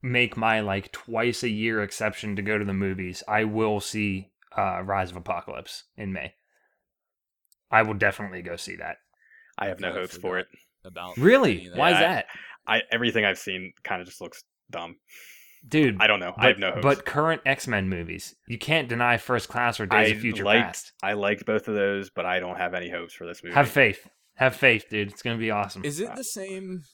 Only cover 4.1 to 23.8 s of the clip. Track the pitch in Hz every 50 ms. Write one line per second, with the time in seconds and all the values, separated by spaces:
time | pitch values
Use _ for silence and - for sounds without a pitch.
4.1 | 95 95 95 _ _ _ _ _ - - 98 98 90 90 92 95 98 98 92 87
5.1 | 87 92 87 - 92 87 - - - - - - - - - _ _ - 107 98
6.1 | 95 87 67 - _ _ _ _ _ _ _ _ _ _ _ _ _ _ _ _
7.1 | _ _ _ _ _ _ _ _ _ _ _ _ - 113 113 107 107 101 104 101
8.1 | 95 - 104 98 92 92 87 87 85 85 - - 92 85 80 80 82 _ _ _
9.1 | _ _ _ _ _ - _ _ _ - - 101 92 82 95 90 87 92 92 92
10.1 | - 92 92 95 90 92 92 _ _ _ _ _ _ _ _ 95 90 85 87 90
11.1 | 92 113 131 180 240 269 262 170 107 85 - 90 87 - 143 170 180 185 202 175
12.1 | 185 123 - - - - - - - - _ - 110 113 107 _ - 113 123 117
13.1 | 107 113 107 101 95 - - - 95 92 92 92 - _ _ - 98 90 90 90
14.1 | - - 92 82 - - - _ _ _ _ _ - 87 85 85 87 _ _ _
15.1 | - - - - - - - - - _ _ 123 143 156 151 127 104 92 107 107
16.1 | 107 98 90 90 - - 104 131 127 - 98 92 - - - 143 139 - - -
17.1 | - 143 151 160 160 160 - 135 135 - - 131 120 101 95 95 92 87 85 82
18.1 | 87 85 - - - _ _ - 117 113 - - 156 165 143 120 117 117 120 120
19.1 | 120 117 - - 127 117 - - - 120 123 120 110 - 110 92 107 107 107 107
20.1 | 110 107 113 120 107 104 101 101 107 117 107 87 85 - - - _ _ - 98
21.1 | 104 104 101 101 104 104 - - 110 107 - - 110 104 98 101 101 98 98 98
22.1 | _ - 87 90 90 92 90 90 90 90 92 87 90 90 90 85 87 85 85 85
23.1 | - - 92 85 87 - - - - 143 143 123 - 147